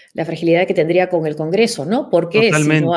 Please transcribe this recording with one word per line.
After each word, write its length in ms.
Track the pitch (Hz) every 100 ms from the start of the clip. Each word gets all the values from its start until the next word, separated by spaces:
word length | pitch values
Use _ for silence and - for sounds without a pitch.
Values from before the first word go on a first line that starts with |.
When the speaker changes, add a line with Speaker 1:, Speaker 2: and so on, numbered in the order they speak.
| _
Speaker 1:
la 120 | - 160
fragilidad 420 | 160 170 170 185
que 80 | 180
tendría 340 | 156 175 185
con 160 | 175 156
el 100 | 151
Congreso, 500 | 160 196 226 - 143
¿no? 220 | 240 -
Porque 320 | 175 165 202
si 80 | 226
no 60 | 156
Speaker 2:
Totalmente. 300 | 151 156 151